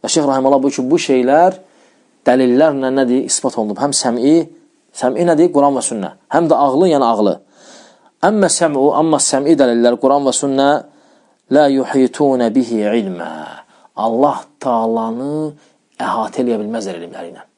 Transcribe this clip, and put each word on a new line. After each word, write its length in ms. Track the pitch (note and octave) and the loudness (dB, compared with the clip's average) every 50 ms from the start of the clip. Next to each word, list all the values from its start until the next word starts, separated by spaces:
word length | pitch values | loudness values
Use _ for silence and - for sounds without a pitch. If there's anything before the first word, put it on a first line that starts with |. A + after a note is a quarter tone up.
| - | -6
Və 60 | A2 | -2
Şeyx 180 | - E3 D3 | -2 0 0
Rahimallah 360 | C#3 C3+ C3+ C3 C3+ C#3+ C3+ C3 | 0 0 0 0 0 0 0 0
buyurur 120 | C#3+ C3 - | -2 -4 -4
ki, 100 | B2+ B2+ | -2 -2
bu 80 | D#3 E3+ | -2 -2
şeylər 600 | - - C3+ B2+ B2 B2+ C#3 D#3 F3 F#3 F#3 - - _ _ _ _ _ _ _ _ _ _ _ _ | 0 0 0 0 2 2 4 4 4 2 0 -4 -18 _ _ _ _ _ _ _ _ _ _ _ _
dəlillərlə 680 | B2 B2 C3 C3 B2 B2 C3 D#3 D#3+ C#3+ C#3 C3 C3 C3 | 0 2 2 2 2 4 4 2 2 2 -2 -4 -2 0
nədir? 300 | C#3 C3 A#2+ B2 C3 - | 0 0 2 0 0 0
İspat 300 | - - - - C3 - | -2 -6 -4 -4 -4 -4
olunub. 240 | - A2 G#2+ G#2 - C3+ | -4 -4 -4 -4 -4 -4
Həm 80 | C#3+ | -4
səm'i, 460 | C3+ - - B2+ A#2 A#2+ A#2+ C#3 D#3 E3+ D#3+ D#3+ - - _ _ _ _ _ _ _ | -2 -2 -2 -2 -2 0 2 2 2 2 0 -2 -10 -20 _ _ _ _ _ _ _
səm'i 320 | - - B2+ C3 G#2 F3 | -4 -4 -2 -2 0 0
nədir? 240 | F3 D#3+ D3+ E3+ F3 | 2 4 4 2 2
Quran 240 | D3+ C#3+ C#3+ C#3+ C#3 | 4 2 2 2 2
və 80 | B2+ - | 0 -4
sünnə. 320 | - - G#2+ F#2+ D#2+ - _ _ _ | -6 -6 -6 -8 -10 -12 _ _ _
Həm 160 | - D#3 E3+ | 0 0 2
də 80 | D#3 D3+ | 2 2
ağlı, 380 | A#2+ C#3+ C#3 B2+ C#3+ F#3 F#3 D#3 | 2 2 2 2 2 2 4 4
yəni 120 | C#3 C3 | 2 2
ağlı. 340 | A#2 A#2 G#2 G#2+ G2+ E2+ - _ _ _ _ - - - - - - _ _ _ _ _ _ - | 2 2 2 2 0 0 -2 _ _ _ _ -20 -20 -20 -20 -20 -20 _ _ _ _ _ _ 0
Əmmə 240 | F#3 G#3+ G#3+ G3 E3 | 0 2 2 2 0
səm'u, 380 | - - F3 D#3+ D3 C3+ C3+ D3 - | 2 0 0 0 0 2 2 2 2
amma 240 | C#3+ D#3+ D#3+ D#3 C3+ | 2 2 2 2 0
səm'i 400 | - - - C3 C#3+ D3 E3 C#3 | 0 0 -2 0 2 2 2 4
dəlillər, 400 | C#3 B2 A#2 A#2 A#2 A#2+ B2 A#2 | 4 2 2 4 2 2 2 2
Quran 240 | - C3+ C#3 C#3+ C#3 | 2 2 2 2 0
və 60 | C3+ B2 | 0 -2
sünnə, 340 | - - C#3 C3+ C3+ C#3 C#3+ D3 C3 - - _ _ _ _ _ _ _ _ _ _ _ _ | -2 -2 -2 0 2 2 2 2 0 -2 -10 _ _ _ _ _ _ _ _ _ _ _ _
lə 160 | B2+ D3 D3+ C#3 C3+ | 2 4 4 4 2
yuhitunə 760 | C3+ B2+ - - C3+ C3 A#2+ - - D3 C#3 C3 B2+ A#2+ A2+ A2 | 0 -2 0 2 2 2 2 2 0 0 0 2 0 0 0 0
bihi 300 | C3+ B2 A2+ A#2 G#2+ G#2 G#2 G#2+ A#2 | 0 -2 0 -2 -2 -2 0 0 -2
ilmə. 320 | G#2 F#2+ F2+ E2+ E2 D#2+ D#2+ D#2 D#2 D2+ - - - _ _ _ _ _ _ - | -2 -4 -8 -10 -10 -12 -12 -14 -14 -16 -18 -20 -20 _ _ _ _ _ _ -6
Allah 440 | G#2+ A#2 A2+ A#2 C#3 D3 B2+ - - _ _ _ | -4 -4 0 2 2 2 0 -2 -10 _ _ _
Taalanı 920 | - C3+ B2 A2+ A2+ A2+ A2+ A2+ A2+ A2+ A2+ A#2+ C3 C#3+ D3+ D#3 D#3 D3+ D3+ D3+ _ _ _ _ _ _ _ _ | -4 -2 -2 0 0 -2 -2 -4 -4 -6 -6 -8 -6 -6 -6 -6 -6 -8 -10 -14 _ _ _ _ _ _ _ _
əhatə 440 | B2+ - - A2+ A2 - - - B2+ | -8 -6 -4 -4 -6 -6 -4 -4 -2
eləyə 160 | A#2+ A#2 G#2 | -2 -2 -4
bilməzlər 380 | G#2+ G#2+ A#2 A2+ G#2 G2 F2+ E2+ | -4 -6 -8 -8 -8 -8 -10 -10
elmləri 320 | E2+ E2+ E2 E2 E2+ E2+ F2 | -14 -14 -14 -16 -16 -16 -18
ilə. 120 | - - _ _ | -20 -20 _ _